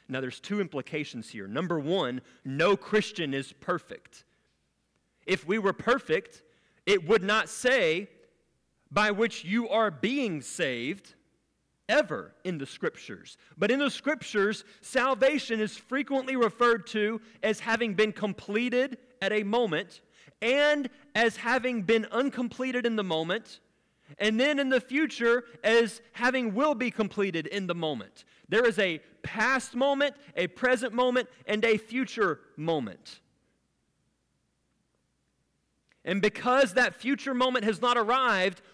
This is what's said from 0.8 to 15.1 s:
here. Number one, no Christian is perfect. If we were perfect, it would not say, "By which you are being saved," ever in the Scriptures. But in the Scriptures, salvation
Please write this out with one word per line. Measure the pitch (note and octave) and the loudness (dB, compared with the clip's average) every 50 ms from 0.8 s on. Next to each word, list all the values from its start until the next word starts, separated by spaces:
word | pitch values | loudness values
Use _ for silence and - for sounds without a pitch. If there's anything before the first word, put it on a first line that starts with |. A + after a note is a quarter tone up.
| B2+ - - D#3 D3 - - A#2+ A2 - | -8 -6 -6 -8 -8 -6 -10 -12 -14 -12
here. | - A2 G2 G2 | -12 -12 -12 -6
Number | G#2 C#3 F3+ E3+ E3+ D#3+ | -6 -4 -4 -2 -4 -4
one, | C#3 D3 F3+ G3 D#3 B2 B2 B2+ - - - _ _ | -2 0 0 0 0 -2 -4 -6 -10 -14 -20 _ _
no | C3 C3+ C#3 E3 G3 G3+ G3 | -8 -2 0 2 2 2 2
Christian | - - G#3 G#3+ G3+ - - - E3 C#3+ C3+ | 0 0 0 0 0 -2 -6 -6 -4 -4 -2
is | C#3 C3+ - - | -4 -6 -8 -14
perfect. | _ - - F#3 E3 - - G2+ - _ - - - _ _ _ _ _ _ _ _ _ _ _ _ _ _ _ _ _ _ _ _ _ | _ -6 -4 -4 -4 -4 -10 -18 -18 _ -20 -20 -20 _ _ _ _ _ _ _ _ _ _ _ _ _ _ _ _ _ _ _ _ _
If | - F#3 - - D3+ | -4 -4 -4 -2 -2
we | G3+ A3+ | -2 0
were | G3 G3 - | 0 -2 -2
perfect, | - - A3+ B3 C#4 - - D#3+ F#3+ - - - - _ _ _ _ _ _ _ _ _ | -2 0 0 0 0 2 -2 -2 -2 -2 -6 -18 -20 _ _ _ _ _ _ _ _ _
it | - G3+ F#3+ E3 D#3 | 2 2 2 4 4
would | A3 G#3+ F3+ | 2 2 4
not | G3 G#3+ A3 F#3 - | 4 2 2 2 -2
say, | - - - B3 C4 B3+ F#3+ D#3+ D#3+ F3+ G3+ - - _ _ _ _ _ _ _ _ _ _ _ _ _ _ _ | -6 -2 2 2 4 4 4 4 2 0 -2 -8 -14 _ _ _ _ _ _ _ _ _ _ _ _ _ _ _
"By | C#3 G3+ G#3 G#3+ | 0 2 2 2
which | G#3 F#3+ A3+ A3+ - - - | 2 2 0 0 0 -6 -6
you | D#3+ G3+ A#3+ A3+ - | -2 -2 -2 0 2
are | G3 A3+ A3 G#3 | 2 2 2 2
being | D#3+ C3 - G#3 C4 C#4+ C4+ G#3+ E3+ D3 | 0 -2 -4 -2 0 0 -2 -2 -2 -4
saved," | B2 - - - E3+ C#3 B2+ A#2+ A#2 C#3 G3+ G3 - - - _ _ _ _ _ _ _ _ _ _ _ _ _ _ - | -8 -10 -6 -4 -2 -2 -2 -2 -4 -6 -6 -8 -12 -20 -20 _ _ _ _ _ _ _ _ _ _ _ _ _ _ 2
ever | A3 D4 D4+ F#3+ D3+ G#2 E2+ - - _ _ | 2 2 2 2 -4 -8 -8 -12 -18 _ _
in | F#3 F3 D3+ | -6 -6 -6
the | C#3 | -6
Scriptures. | - - - - D#3+ - - - - G#2+ F2 - - - _ _ _ - - | -10 -8 -4 -4 -4 -4 -6 -14 -14 -14 -14 -16 -20 -20 _ _ _ -6 -2
But | D#3+ - | 0 2
in | B3 C#4 | 2 2
the | C#4+ C4 | 2 0
Scriptures, | - - - C4 D#4 C#4+ - - - G#3+ G3 G#3 G#3+ - - - - - | -2 -2 -4 -4 -4 -4 -6 -6 -2 0 0 0 -2 -4 -10 -18 -20 -20
salvation | - - - C4 A#3+ C4+ | -18 -4 -2 0 0 0